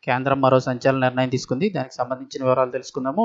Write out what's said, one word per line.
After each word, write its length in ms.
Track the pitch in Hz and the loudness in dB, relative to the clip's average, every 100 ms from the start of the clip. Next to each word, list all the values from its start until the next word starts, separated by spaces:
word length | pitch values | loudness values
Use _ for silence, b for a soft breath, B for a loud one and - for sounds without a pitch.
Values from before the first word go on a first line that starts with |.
కేంద్రం 360 | - 127 131 139 | 0 0 2 2
మరో 200 | 135 131 | 4 4
సంచలన 400 | 127 123 135 135 127 | 2 0 0 2 0
నిర్ణయం 220 | 127 131 | 0 -2
తీసుకుంది. 400 | 127 - 131 202 170 | -2 -4 -2 -2 -4
దానికి 180 | 131 | -8
సంబంధించిన 500 | - 127 131 135 147 | -6 -6 -6 -10 -4
వివరాలు 260 | 131 127 127 | 0 2 2
తెలుసుకుందాము. 520 | 127 123 - 131 202 | -2 -8 -6 -4 -2